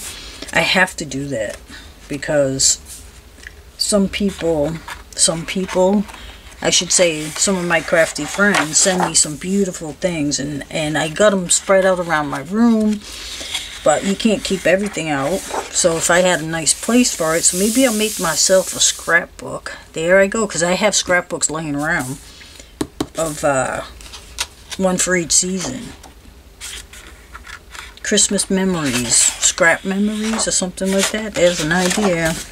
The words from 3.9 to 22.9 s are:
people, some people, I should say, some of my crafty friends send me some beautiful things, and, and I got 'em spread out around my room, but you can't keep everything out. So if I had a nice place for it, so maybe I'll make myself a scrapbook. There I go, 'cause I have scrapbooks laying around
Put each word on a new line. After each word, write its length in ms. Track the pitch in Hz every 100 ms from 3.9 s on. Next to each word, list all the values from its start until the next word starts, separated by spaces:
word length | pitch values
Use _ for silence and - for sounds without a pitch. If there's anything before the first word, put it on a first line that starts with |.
| 208 190
people, 640 | - 196 - 165 156 147 165 - - - -
some 280 | - 165
people, 600 | - 190 185 180 185 208 202 - - - - -
I 80 | -
should 220 | - 175
say, 320 | - 175 151 151
some 260 | - 208 185
of 80 |
my 160 | 175 165
crafty 440 | 151 170 160 -
friends 540 | 147 - 202 185 151 156
send 220 | 190 185
me 140 | 165
some 200 | 156 151
beautiful 600 | 143 180 196 185 170 156
things, 440 | 135 185 165 147 -
and, 240 | 143 143 -
and 260 | - 151 147
I 120 | 160
got 240 | 160 208
'em 180 | 196 170
spread 340 | - - 190
out 140 | 190 180
around 300 | 170 156 147
my 140 | 139
room, 580 | 147 208 233 220 214 208 - - - - - - - -
but 220 | 156 143
you 100 | 196
can't 300 | 190 226 180
keep 200 | - 190
everything 460 | 156 185 202 156 160
out. 300 | 143 139 190 - - -
So 240 | - 175 165
if 120 | -
I 120 | 175
had 200 | 180 165
a 60 | 160
nice 260 | 165 147
place 400 | - - 247 247
for 220 | - 160
it, 100 | 165
so 140 | - 180
maybe 260 | 214 240
I'll 80 | 262
make 280 | 214 214 180
myself 560 | 175 147 - 190 170 -
a 40 |
scrapbook. 920 | - - - 170 - - - - - - -
There 280 | 160 165 190
I 80 | 196
go, 180 | 226 208
'cause 160 | 156
I 120 | 175
have 200 | 180 208
scrapbooks 560 | - - 180 - 160 -
laying 240 | 156 156
around 440 | 143 151 170 131 143 - - - - - - -